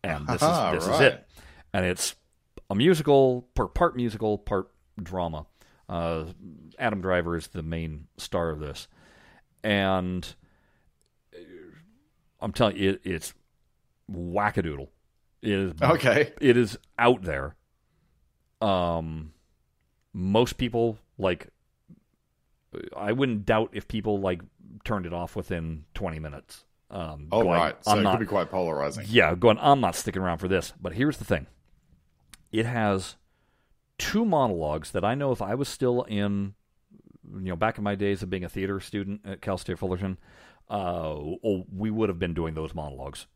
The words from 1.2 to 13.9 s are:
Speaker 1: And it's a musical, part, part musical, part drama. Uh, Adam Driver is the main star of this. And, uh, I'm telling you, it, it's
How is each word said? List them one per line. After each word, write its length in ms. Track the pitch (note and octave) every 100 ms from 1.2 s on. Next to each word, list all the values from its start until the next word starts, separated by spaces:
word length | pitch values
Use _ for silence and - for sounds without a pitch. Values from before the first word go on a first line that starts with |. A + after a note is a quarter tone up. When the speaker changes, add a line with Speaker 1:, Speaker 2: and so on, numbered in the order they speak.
| _ - - - -
Speaker 1:
And 120 | G2 F2+
it's 300 | F#2 - - _ _ _ - -
a 60 |
musical, 680 | G2 D3+ E3 D3+ C#3 C3 B2 -
part, 180 | - G#2
part 200 | - F3
musical, 420 | B2+ A#2+ A2 G#2+ G#2
part 320 | - G2 F#2+ _ _ -
drama. 460 | E2+ F#2 E2+ D#2 D#2 _ _ _ -
Uh, 360 | F2 E2+ D#2+ D#2+ - F2+ D2+ D#2 -
Adam 220 | B2 G#2
Driver 340 | F#2 F2+ E2+ E2+
is 120 | -
the 140 | -
main 460 | D#2+ E2 E2 D2+ D2+ -
star 340 | - F#2 E2+
of 80 | D2+
this. 300 | D2 C#2 - _ - _ - _ _ _
And, 720 | G#2+ G2+ F#2+ F#2+ F#2 F2+ - - _ _ _ _ _ _ _ _ _
uh, 60 | F2+ F2 F2+ D2 - G3+ _ _ _ _ _
I'm 120 | G2+
telling 240 | - A2 F#2+
you, 120 | F#2+
it, 100 | F#2+
it's 280 | F#2 E2+ - - _ _ _ _ _